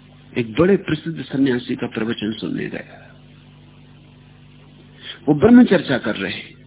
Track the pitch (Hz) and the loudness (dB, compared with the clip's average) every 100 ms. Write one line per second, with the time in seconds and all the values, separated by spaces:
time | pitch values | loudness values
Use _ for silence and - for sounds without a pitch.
0 | - - - 123 113 107 185 185 - 151 | -20 -20 -10 -6 -4 0 2 2 0 -6
1 | 165 151 135 135 135 123 120 123 120 113 | -6 -10 -6 0 0 0 -4 -6 -6 -6
2 | 110 110 104 110 - - 104 - - - | -6 -4 -6 -6 -8 -8 -8 -10 -14 -20
3 | - - - - - - - - - - | -20 -20 -20 -20 -20 -20 -20 -20 -20 -20
4 | - - - - - - - - - - | -20 -20 -20 -20 -20 -20 -20 -20 -20 -20
5 | - - - 151 208 247 208 180 - 123 | -20 -6 -2 2 8 8 8 4 0 -4
6 | 110 98 95 - - - | -4 -6 -6 -8 -14 -20